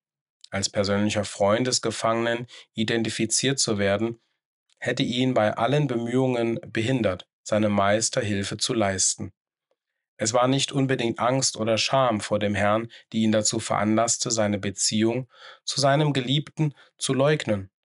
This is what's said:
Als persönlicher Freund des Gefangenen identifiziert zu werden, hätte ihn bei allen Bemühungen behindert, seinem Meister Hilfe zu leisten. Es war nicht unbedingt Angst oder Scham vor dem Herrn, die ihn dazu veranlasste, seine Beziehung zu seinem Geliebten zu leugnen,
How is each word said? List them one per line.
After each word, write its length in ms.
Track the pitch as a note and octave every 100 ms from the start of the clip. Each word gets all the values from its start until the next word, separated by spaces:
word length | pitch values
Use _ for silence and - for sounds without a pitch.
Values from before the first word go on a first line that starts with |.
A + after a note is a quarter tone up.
| _ _ _ _ -
Als 200 | G2 -
persönlicher 540 | G#2+ G2 G2+ G#2 G#2+
Freund 440 | G2 - G2+ A#2 B2+
des 160 | A#2
Gefangenen 640 | A2+ - A2+ A2+ A#2 A#2 B2 - -
identifiziert 840 | - A2+ A#2 A2+ - A2 - C3 C3+
zu 180 | - G2+
werden, 420 | G2 G2+ A2+ A#2 _ _ _ _ _ _
hätte 240 | A#2+ B2+
ihn 300 | C3+ B2 C3
bei 220 | B2 G#2+ -
allen 300 | A#2 D3 C#3+
Bemühungen 720 | A#2 A#2 B2+ C3 A#2+ A#2 A2+ G2+
behindert, 640 | A2+ A2 C3+ G2 F#2 - _
seinem 280 | - G#2+ G#2+
Meister 500 | G2+ G2 G#2+ A2+ C3
Hilfe 360 | G#2+ G2+ G2+ A2
zu 160 | -
leisten. 580 | A#2 G2+ F#2+ - - G2 - _ _ _ _ _ _ _ -
Es 160 | G#2+
war 140 | A#2+ B2+
nicht 240 | C#3 -
unbedingt 480 | C#3 C3+ C3 A#2 A2
Angst 380 | A#2 C3+ C3 -
oder 200 | A2 A2
Scham 440 | - C3+ B2+ G#2
vor 180 | - G#2
dem 160 | G#2 G#2
Herrn, 340 | G#2 A2 A2+ - -
die 100 | A2+
ihn 120 | A2
dazu 260 | A2 G#2+ A2+
veranlasste, 720 | - G2+ G#2 A2 A#2 - B2+
seine 260 | A2 G#2 G2+
Beziehung 720 | G2+ G2 - G#2+ A2+ B2 C3 - - -
zu 160 | - C#3
seinem 340 | C#3 C#3+ D3+
Geliebten 600 | C3 B2 D3 - - D3+ - _ -
zu 160 | -
leugnen, 560 | C3+ C#3+ D3+ - G2+ F#2+ _